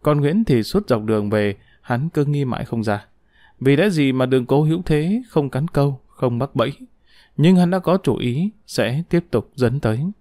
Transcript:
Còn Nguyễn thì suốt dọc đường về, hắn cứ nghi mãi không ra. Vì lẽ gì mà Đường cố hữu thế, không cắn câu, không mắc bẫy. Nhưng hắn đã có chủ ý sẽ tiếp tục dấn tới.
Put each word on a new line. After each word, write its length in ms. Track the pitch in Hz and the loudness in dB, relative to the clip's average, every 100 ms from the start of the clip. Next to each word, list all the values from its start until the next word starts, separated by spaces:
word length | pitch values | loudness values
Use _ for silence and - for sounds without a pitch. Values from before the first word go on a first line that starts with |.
Còn 180 | - 147 | 0 0
Nguyễn 240 | 143 190 | 2 0
thì 180 | 226 127 | 2 0
suốt 260 | 107 190 208 | 2 -4 0
dọc 160 | 117 | -2
đường 260 | 107 110 104 | 0 -2 0
về, 240 | 107 104 98 _ _ | 0 0 -4 _ _
hắn 280 | - 120 156 | -6 -4 -2
cứ 160 | 151 | -2
nghi 200 | 143 143 | -2 -2
mãi 200 | 135 113 | -2 -6
không 200 | 117 117 | -6 -4
ra. 220 | 107 101 - _ _ _ _ _ | -2 -4 -6 _ _ _ _ _
Vì 160 | 127 139 | 2 4
lẽ 140 | 202 | 2
gì 220 | 165 139 | 2 0
mà 140 | 131 127 | 2 2
Đường 200 | 131 120 | 0 2
cố 160 | 139 | 2
hữu 200 | 156 165 180 | 2 0 0
thế, 360 | 151 160 220 254 | 0 0 -2 -2
không 220 | - 214 | -2 -2
cắn 180 | 127 160 | -4 -2
câu, 320 | - 143 139 _ | 0 0 -2 _
không 300 | _ 123 120 | _ -4 -2
mắc 160 | 135 | -4
bẫy. 180 | 131 123 143 254 _ _ - _ - | -2 -2 -4 -18 _ _ -20 _ 2
Nhưng 200 | 151 185 | 4 6
hắn 140 | 175 | 4
đã 80 | 185 | 0
có 200 | - 190 | 0 0
chủ 140 | - 120 | 0 -2
ý 340 | 123 123 196 - _ | -2 -2 -4 -6 _
sẽ 360 | - 110 135 170 | -4 -2 -2 -2
tiếp 160 | 170 - | -2 0
tục 200 | 117 - | -4 -4
dấn 260 | - 123 135 | -2 -2 0
tới. 240 | 120 110 165 208 | -2 -2 -4 -8